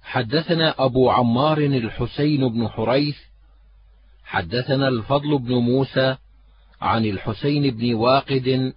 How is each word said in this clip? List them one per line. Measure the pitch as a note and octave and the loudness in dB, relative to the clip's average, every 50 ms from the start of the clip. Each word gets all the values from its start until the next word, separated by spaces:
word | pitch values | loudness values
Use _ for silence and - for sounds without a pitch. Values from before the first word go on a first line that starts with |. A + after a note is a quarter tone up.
حدثنا | - - - B2+ A#2+ G#2+ B2+ D#3+ D#3 - E3+ E3 D#3+ D#3 - - C3+ | -16 -4 -4 -4 -4 0 -2 -2 0 0 0 0 0 0 0 0 0
أبو | C3 A#2+ B2+ B2+ A#2+ | 2 4 4 4 4
عمار | G2 A#2 B2 A#2 A#2 B2 C#3+ D#3 D#3 D3+ | 4 4 2 2 2 2 2 2 2 2
الحسين | D3 C#3+ C#3 B2+ A2+ G#2 - - B2 A2 - - C#3+ D3+ D3+ C#3 C3+ B2 | 2 2 2 0 -2 -4 -4 -4 -6 -6 -2 0 0 2 2 2 0 0
بن | A2 A#2 A#2 G#2+ | 0 -2 -2 -2
حريث، | - - A2 A2 B2 C#3+ D3 D3 C#3 - - - - - - - - - - - - - - - - - - - - - - | -2 -2 0 2 2 2 0 0 -4 -8 -16 -20 -20 -20 -20 -20 -20 -20 -20 -20 -20 -20 -20 -20 -20 -20 -20 -20 -20 -20 -18
حدثنا | - - G2 F2+ E2 G2+ B2 B2+ - C3+ C3+ C#3 C3+ | -8 -6 -6 -6 -4 -4 -4 -2 -2 0 0 0 0
الفضل | B2+ A#2 G#2 - C#3 C#3+ C#3+ D3 D3 C#3 | 0 -2 -2 -2 -2 -2 0 0 -2 -2
بن | A#2+ A#2+ B2 | 0 0 0
موسى | B2 A#2+ A#2+ B2 C3+ C3+ - - C3+ - B2+ C3 - - - _ - - - _ _ _ _ - _ | 0 2 2 2 0 0 0 0 0 0 0 -2 -4 -12 -20 _ -20 -20 -20 _ _ _ _ -14 _
عن | - F2 G2+ A2+ A2 | -2 0 0 2 0
الحسين | G#2+ G2 F2+ - A#2 G#2+ - - C#3+ D3 D3 C#3+ C#3 | 0 -2 -4 -6 -6 -6 -2 -2 0 0 2 0 0
بن | A#2 A2 A#2 B2 A#2 | 0 0 -2 -2 0
واقد | G#2+ A2+ B2 C3 C#3 - - C#3 C3 B2 C3 C3 C3 C3 C3 - | 2 2 2 2 2 2 0 -2 0 0 0 0 0 -2 -4 -6